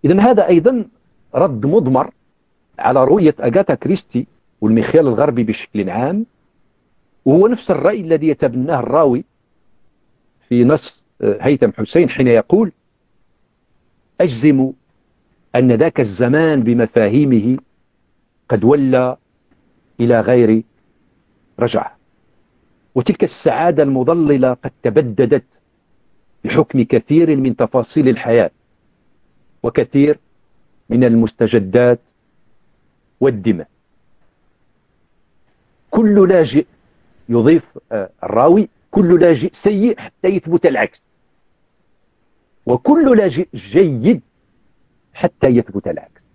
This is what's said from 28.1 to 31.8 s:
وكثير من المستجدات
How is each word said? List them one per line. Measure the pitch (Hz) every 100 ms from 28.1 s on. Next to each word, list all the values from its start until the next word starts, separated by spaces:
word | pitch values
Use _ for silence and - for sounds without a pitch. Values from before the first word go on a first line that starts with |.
| 113 120 117 87 _ _ _ _ _ _ _ _ _ _ _
وكثير | 120 - - 139 147 - _ _ _ _ _ _ _
من | 117
المستجدات | 127 117 110 _ 110 117 95 120